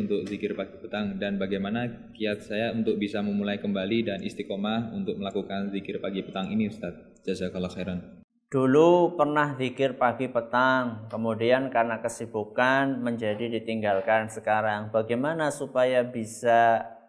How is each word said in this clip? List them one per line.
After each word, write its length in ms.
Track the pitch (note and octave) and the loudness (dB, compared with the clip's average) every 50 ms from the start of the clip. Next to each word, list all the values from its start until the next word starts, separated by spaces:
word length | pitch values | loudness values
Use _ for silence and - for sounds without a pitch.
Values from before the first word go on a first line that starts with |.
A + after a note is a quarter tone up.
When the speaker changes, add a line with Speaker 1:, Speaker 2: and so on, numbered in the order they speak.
Speaker 1:
untuk 240 | G#2+ G2+ G#2 G2 F#2+ | 0 0 0 0 0
zikir 320 | G2 G#2 F#2+ G#2 G#2 G#2+ | -2 -4 -2 -2 -2 -2
pagi 240 | - F#2+ G2 - - | -2 -4 -6 -8 -14
petang 400 | - - - G#2 G#2+ G2+ G2 F#2+ | -12 -6 -4 -2 -2 -2 -2 -2
dan 160 | G2+ G2+ G2+ | -2 0 0
bagaimana 720 | G2 G2 F#2+ G2+ G2 G2 G2+ A2 A#2 A#2+ A#2+ A#2 - - - - | 0 0 0 0 -2 -2 -2 -2 -2 -2 -4 -6 -8 -16 -20 -8
kiat 240 | - G#2+ G#2 G#2 G#2 | -4 -2 -2 -2 -2
saya 320 | - - G#2+ G#2 A2+ A#2 G2 | -4 -6 -2 -2 0 0 0
untuk 240 | A2+ A2 A2 G2+ | 0 2 2 2
bisa 240 | G2 G#2 G2+ - G#2 | 2 0 -2 0 -2
memulai 400 | G2+ G#2 G2+ G2+ G2+ G2+ G2+ G2+ | -2 0 0 0 0 0 -2 -2
kembali 480 | - G2+ G2+ G2 F#2+ G2 A2+ A#2 A2+ A2 | -2 -2 -2 0 0 0 0 0 0 0
dan 160 | G2 F#2 - | -2 -4 -6
istiqomah 720 | G#2 - - G2+ - G2+ G2 G2+ G#2+ A2 A2+ A#2+ G#2 - | -8 -8 -8 -8 -6 -4 -4 -2 -2 -2 -2 -4 -4 -6
untuk 240 | G2+ G2 G2 F#2 F#2+ | -6 -4 -4 -4 -4
melakukan 480 | G2+ G2 - G2+ F#2 - G2 G2 G2 G2+ G2 | -4 -4 -4 -4 -4 -4 -4 -4 -4 -4 -4
zikir 240 | G2 G2 - G2 F#2+ | -6 -6 -6 -8 -6
pagi 240 | - G2 G2 F#2+ F2+ | -6 -4 -4 -4 -6
petang 240 | - - F#2+ F#2+ F#2 | -6 -6 -6 -4 -2
ini 240 | G2+ A2 A2 G2+ - | 0 0 0 0 -2
Ustaz? 240 | - - F2 E2 - - - - _ | -6 -10 -10 -10 -10 -18 -20 -20 _
Jazakallah 480 | _ - F#2+ F2+ F#2+ F2+ F2+ F#2 F2+ F2+ | _ -6 -4 -4 -4 -6 -4 -4 -4 -4
khairan." 320 | - F#2+ F2+ F#2 F2+ F2 - - - - - _ _ _ _ _ | -4 -6 -6 -6 -6 -6 -8 -10 -18 -20 -20 _ _ _ _ _
Speaker 2:
Dulu 640 | - C3+ C3 C3 C3 D3 D#3+ E3+ F3 F3 F3 E3 E3+ | 0 2 2 6 6 8 8 8 8 6 6 2 4
pernah 400 | - D3 D3 D3 D3+ D3 C#3+ C#3 | 2 0 2 4 2 2 0 0
zikir 400 | B2+ C3 B2+ B2+ - C3+ C3+ B2 | -2 -4 -4 0 0 0 0 2
pagi 320 | - B2+ A#2+ A2+ - C3 | 2 2 2 2 0 -4
petang, 800 | A#2+ - A#2+ A#2 - - B2 B2+ C3 C3 C3 B2+ A#2+ A2 G#2+ A2 | -2 -2 -2 -2 0 2 2 4 4 4 2 0 -2 -4 -8 -10
kemudian 640 | - - A2 A2+ A2+ A2+ G#2+ A#2 A#2 B2 C3 C3+ C3 | -8 -6 -4 -2 -2 -2 0 4 4 4 4 2 0
karena 320 | A#2+ A#2 A2+ A#2 A2+ A2 - | 2 2 2 2 0 -4 -4
kesibukan 960 | A#2 - - A#2+ A2+ - A2 G#2 - - - B2 B2+ C3 C3+ C#3 C3+ C3+ A#2+ | -6 -6 -6 -10 -6 -4 -6 -6 -4 0 2 2 4 4 4 2 2 0 -2
menjadi 480 | A#2+ B2 A#2+ A2+ A2+ G#2+ G#2+ G#2+ A#2 | -2 -4 -4 -2 -2 -2 -2 -2 -2
ditinggalkan 800 | A#2 A#2 A2 G#2+ A2+ A2+ A2+ G#2+ G#2 G2+ F#2+ F#2+ A2 A2 A2 A2 | -2 -2 -4 -4 -4 -4 0 2 2 2 2 2 4 2 2 2
sekarang. 640 | G#2+ G#2+ A2 - G#2+ G#2+ G#2+ G#2+ G#2+ G#2 G#2 G#2+ A2 | 0 -6 -6 0 0 2 2 2 0 -2 -2 -4 -2
Bagaimana 640 | G#2+ A2 A2 A2+ A#2+ A#2+ C3 D3+ E3 E3 D#3 D3 C#3+ | 0 0 0 0 -2 -2 0 -2 -2 0 0 -2 -2
supaya 480 | - C#3+ C3 C3 B2+ B2+ B2+ B2+ B2 B2 | -4 -8 -4 0 2 2 4 4 2 2
bisa 800 | B2 B2 A#2+ A2+ G#2+ A2 - - A#2+ A#2 A#2 A#2 A#2 A2+ A2 G#2+ - - - - | 0 -2 -6 -8 -8 -10 -2 2 6 6 8 8 6 6 4 2 -4 -12 -18 -20